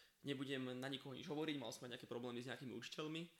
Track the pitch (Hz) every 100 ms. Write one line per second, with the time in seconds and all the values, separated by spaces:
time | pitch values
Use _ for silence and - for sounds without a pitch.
0 | - - 139 135 139 135 127 127 131 131
1 | 143 123 165 151 160 147 110 - 123 120
2 | - 117 123 120 127 117 131 117 - -
3 | 156 160 170